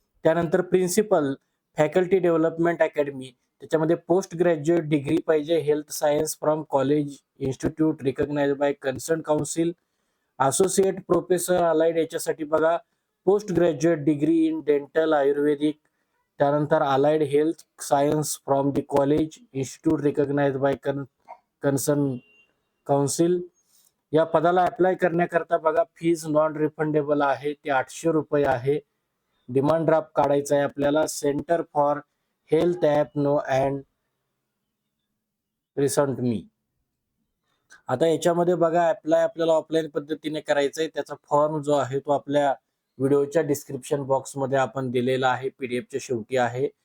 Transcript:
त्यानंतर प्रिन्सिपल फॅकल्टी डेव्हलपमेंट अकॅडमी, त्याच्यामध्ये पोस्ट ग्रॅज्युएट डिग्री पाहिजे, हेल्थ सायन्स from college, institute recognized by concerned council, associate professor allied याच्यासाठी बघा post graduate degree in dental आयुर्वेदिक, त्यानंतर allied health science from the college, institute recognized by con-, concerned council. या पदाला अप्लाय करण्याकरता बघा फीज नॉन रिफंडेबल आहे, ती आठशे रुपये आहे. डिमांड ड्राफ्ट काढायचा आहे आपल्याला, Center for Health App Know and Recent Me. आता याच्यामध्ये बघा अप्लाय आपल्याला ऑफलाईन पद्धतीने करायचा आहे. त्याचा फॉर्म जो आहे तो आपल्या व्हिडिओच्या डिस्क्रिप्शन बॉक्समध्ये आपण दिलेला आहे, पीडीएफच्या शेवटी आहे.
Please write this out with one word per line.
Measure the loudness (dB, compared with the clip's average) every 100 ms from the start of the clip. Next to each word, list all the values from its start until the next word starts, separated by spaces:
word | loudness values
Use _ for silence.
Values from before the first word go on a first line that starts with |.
| _ _
त्यानंतर | 0 2 2 0
प्रिन्सिपल | 2 0 2 0 2 2 0 -4 _ _ _ -2
फॅकल्टी | 2 2 2 2
डेव्हलपमेंट | 2 2 0 0 0 0
अकॅडमी, | 0 0 -4 -4 -10 -12 _ _
त्याच्यामध्ये | -2 0 2 0
पोस्ट | 2 0 0 0
ग्रॅज्युएट | 2 2 2 0
डिग्री | 2 0 0 0
पाहिजे, | 2 0 2 0
हेल्थ | 0 -2 -4
सायन्स | -2 0 2 -2 -2
from | -2 -2 0 0
college, | 2 0 -2 -10 _ -8 -8
institute | -4 -6 -2 -2 -2 -4
recognized | -2 -2 0 0 0
by | -2 -2 -6
concerned | -6 -4 -4 -2
council, | -2 -2 -2 -2 -4 _ _ _ _ _ -2
associate | 0 2 2 2 0 0 -2
professor | -2 0 -2 0 0 2
allied | 2 2 0
याच्यासाठी | -2 -4 -6 -6
बघा | -2 0 2 0 -6 _ _ _ 0
post | 0 0 0
graduate | 2 2 2 2 0
degree | 0 2 2 0
in | 0 0
dental | 0 0 0 2
आयुर्वेदिक, | 2 2 2 0 0 -2 -4 _ _ _ _ _ -2
त्यानंतर | 0 0 2 0
allied | 2 2 2 2 2
health | 0 0 -4 -12 -14
science | 0 2 2 0 -2 -6 -2
from | 0 0
the | -2 -2 0
college, | 2 0 -2 -8 _
institute | -8 -8 -4 -2 0
recognized | 0 -2 -2 0 0 0
by | -2 -2 -4
con-, | -6 -8 _ -20 -20 _ _ -2
concerned | 0 0 0 -2 -4 -12 _ _ _ _ _ -2
council. | 0 0 0 0 0 -6 _ _ _ _ _ _
या | 0
पदाला | 2 2 2 2
अप्लाय | 2 2 0 2
करण्याकरता | 0 0 0 -2 0 0
बघा | 0 0
फीज | -2 -2 -2 -2 0
नॉन | 0 0 0
रिफंडेबल | -4 -2 -2 0 0 0
आहे, | 0 -2 -4
ती | -6 -2
आठशे | -2 -4 -4 -2
रुपये | -2 0 0 0
आहे. | 0 0 -2 -4 _ _ _ _ _ -4
डिमांड | 0 2 2 2
ड्राफ्ट | 0 0 0
काढायचा | 2 2 0 0
आहे |
आपल्याला, | 0 -2 0 0
Center | -2 -2 -2 -2 -2 -2 -2 -2
for | 0 -2 -8 _ _ _ -2
Health | 0 0 2
App | 2 2 0 -2
Know | 0 0 0
and | 0 0 -4 -10 _ _ _ _ _ _ _ _ _ _ _ _ _ _ _ _ _ _ -2
Recent | 0 0 -2 -2
Me. | -4 -4 -8 _ _ _ _ _ _ _ _ _ _ _ _ -14 -6
आता | 0 2
याच्यामध्ये | 2 2 2 2 2
बघा | 2 2 0
अप्लाय | 0 0 2
आपल्याला | 2 0 0
ऑफलाईन | 0 0 -4 -2
पद्धतीने | -6 -6 -8 -6 -6
करायचा | -2 0 0 -2
आहे. | -6
त्याचा | -6 -10 -12 -2
फॉर्म | 0 2 -2
जो | 0
आहे | 0 0 -4
तो | -2
आपल्या | -2 0 0 0 -2 _ _ _ -4
व्हिडिओच्या | 0 2 2 0
डिस्क्रिप्शन | 0 -2 -6 -12 -6 -4
बॉक्समध्ये | -2 -2 -4 -6 -2 0
आपण | -2 -4 -4
दिलेला | -2 0 0 0
आहे, | -2 -6
पीडीएफच्या | -8 -6 -6 -6 -10
शेवटी | -6 -8 -2 0
आहे. | 0 -2 -6 -8